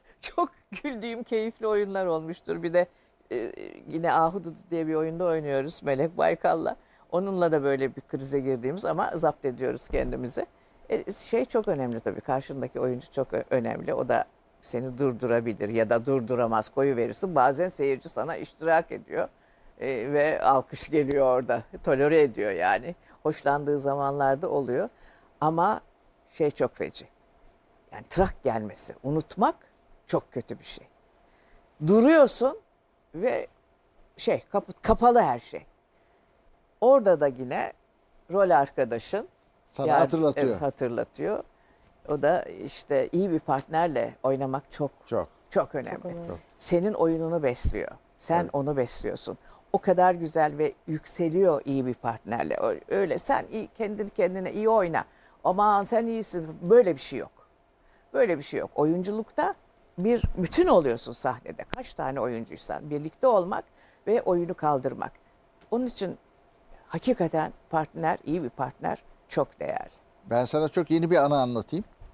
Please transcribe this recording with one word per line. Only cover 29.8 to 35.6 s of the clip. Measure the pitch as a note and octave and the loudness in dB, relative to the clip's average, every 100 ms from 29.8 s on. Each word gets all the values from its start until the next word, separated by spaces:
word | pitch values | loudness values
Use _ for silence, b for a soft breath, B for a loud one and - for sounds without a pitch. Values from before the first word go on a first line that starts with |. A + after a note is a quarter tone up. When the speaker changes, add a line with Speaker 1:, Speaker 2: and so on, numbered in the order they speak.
| _ - - | _ -20 -4
Speaker 1:
çok | D#3+ - | -4 -4
kötü | B2+ - A2 | -10 -10 -12
bir | |
şey. | - - - _ _ _ b b b b b - D3+ | -14 -16 -18 _ _ _ b b b b b -4 4
Duruyorsun | G#3+ C4 D#4+ B3 - B3+ A4 _ _ _ _ _ | 6 8 8 6 4 0 -2 _ _ _ _ _
ve | D#3 A#3 - - _ _ _ _ _ _ - | -6 -4 -4 -8 _ _ _ _ _ _ -6
şey, | - C3+ - | -2 -2 -2
kapı, | G3+ G3 - | -4 -4 -4
kapalı | - A3 A#3 A#3+ | 2 4 6 6
her | D#3+ A#2+ | 4 0
şey. | - - | -6 -16